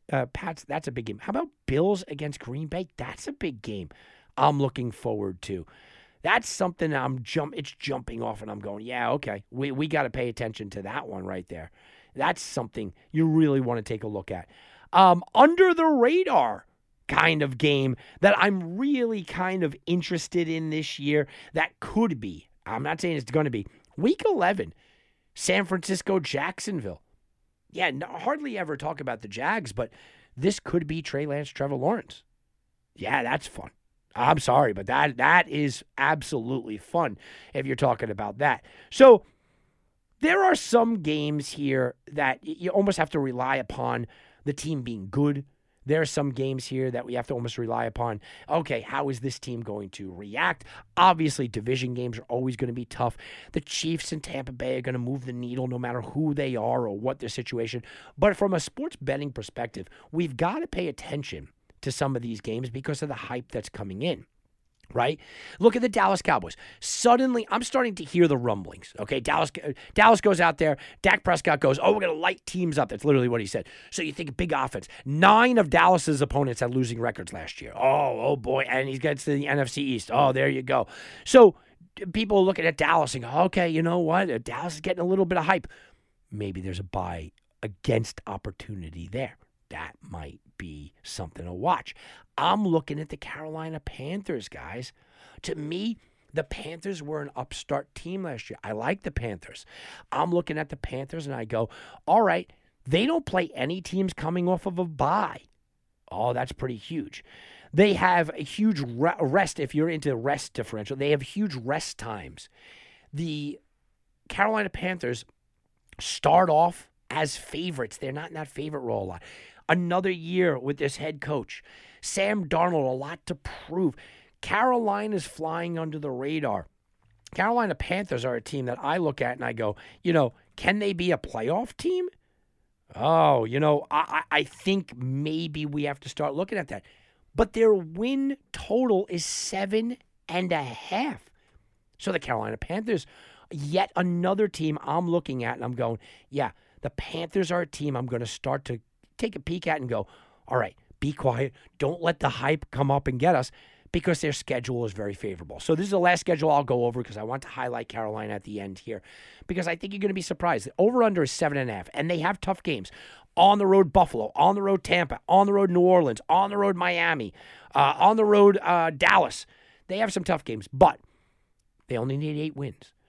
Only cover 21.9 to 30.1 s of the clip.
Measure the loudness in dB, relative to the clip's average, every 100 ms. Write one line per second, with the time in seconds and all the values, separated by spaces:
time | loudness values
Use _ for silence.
21.9 | 0 2 0 -6 -12 -16 _ -8 -6 -4
22.9 | -4 -2 -4 -2 0 0 -2 -8 -16 _
23.9 | -2 0 2 2 2 2 0 -4 -12 _
24.9 | _ _ _ _ -4 0 0 0 -2 -2
25.9 | -4 0 0 0 -4 -4 -6 -8 -6 -8
26.9 | -12 _ _ _ _ _ _ _ -2 -2
27.9 | -2 -8 -6 -4 -4 -6 -6 -6 -6 -6
28.9 | -6 -8 -8 -10 -6 -2 -2 -4 -6 -8
29.9 | -10 -20